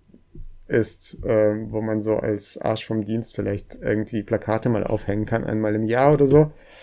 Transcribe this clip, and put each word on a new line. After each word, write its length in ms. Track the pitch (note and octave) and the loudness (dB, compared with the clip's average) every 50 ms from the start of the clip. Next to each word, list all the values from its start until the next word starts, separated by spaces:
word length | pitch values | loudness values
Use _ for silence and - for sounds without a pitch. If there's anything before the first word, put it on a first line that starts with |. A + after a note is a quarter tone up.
| _ _ - - _ _ - - - - - - - - | _ _ -20 -20 _ _ -16 -14 -14 -14 -14 -16 -6 0
ist, 480 | A#2+ A#2 G#2+ - - - - - - - - | 0 0 0 0 -6 -14 -20 -18 -12 -6 -2
äh, 300 | - A2+ G#2+ G#2+ G#2+ G#2+ A2 A2 G#2+ | 2 4 4 4 4 2 0 -4 -6
wo 100 | A2 A2 | -4 -4
man 220 | A2 A2 G#2+ G#2+ | -2 -2 -2 -2
so 140 | G#2 A2 G#2 | 0 0 0
als 420 | - - G#2+ G#2 G2+ - - - - | 0 0 -2 -2 -4 -6 -10 -10 -4
Arsch 280 | - - A2 A2 - | -2 -2 -2 -2 -4
vom 180 | - A2 A2 G#2 | -4 -4 -4 -2
Dienst 300 | G#2 A2 A#2 A2+ - - | -2 -4 -4 -4 -6 -6
vielleicht 440 | - G2+ G2+ G2+ G2 - - - - | -6 -4 -4 -4 -4 -8 -12 -16 -6
irgendwie 420 | - - G#2 G#2+ G#2 - A#2 G#2 | -4 -2 -2 -2 -2 -4 -6 -6
Plakate 460 | G2+ - A2+ G#2 - G#2+ A2 A2 - B2 | -2 -2 -4 -2 0 -2 -2 0 0 0
mal 160 | A2+ G2 - | 0 0 0
aufhängen 400 | - A2 - - G2+ G2+ G#2+ G#2+ | -2 -4 -2 -2 -4 -2 -2 -2
kann, 200 | - A#2 A2+ - | -2 -2 -2 -2
einmal 300 | - A2 A2 G#2+ G#2+ G#2+ | -2 -2 0 0 0 0
im 120 | A2 A2 | 0 0
Jahr 260 | A2 A#2 B2+ C#3 D3 | 0 2 4 4 4
oder 140 | D3+ C#3+ C#3+ | 6 6 6
so. 260 | C3 C#3+ D3+ D3+ D3+ - - - - - - | 6 6 6 6 4 0 -10 -20 -20 -20 -20